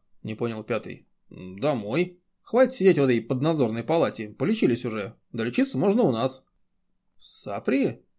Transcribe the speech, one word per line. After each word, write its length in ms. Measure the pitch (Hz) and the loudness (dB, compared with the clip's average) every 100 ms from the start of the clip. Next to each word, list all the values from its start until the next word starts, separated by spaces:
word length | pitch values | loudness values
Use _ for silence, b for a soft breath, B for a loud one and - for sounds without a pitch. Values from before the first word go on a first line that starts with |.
| _ - | _ -14
не 120 | - 110 | -10 -4
понял 280 | 120 110 | -4 -4
Пятый. 440 | 104 110 104 - _ _ _ | -6 -6 -6 -14 _ _ _
«Домой. 920 | - 92 95 143 131 104 135 180 - _ _ | -16 -14 -4 -2 -2 -2 -2 -2 -6 _ _
Хватит 320 | - 233 262 | -2 2 2
сидеть 260 | - 190 156 | 4 4 6
в 40 | |
этой 180 | 135 120 | 4 2
поднадзорной 640 | 113 127 151 160 117 113 | 0 0 0 2 0 0
палате, 460 | 117 165 120 - 107 | 0 2 2 -2 -10
полечились 560 | 95 147 220 160 117 123 | -4 -2 2 2 0 -2
уже. 300 | 110 98 - _ | -6 -8 -12 _
Долечиться 460 | 113 113 - 269 127 | -6 -2 0 0 0
можно 260 | 196 214 | 0 2
у 80 | 190 | 2
нас». 340 | 113 131 - _ _ _ _ _ _ _ _ | 2 -2 -4 _ _ _ _ _ _ _ _
«В 80 | - | -20
Сапри?» 760 | - - 101 - 269 208 117 _ | -14 -10 -6 -2 0 0 -4 _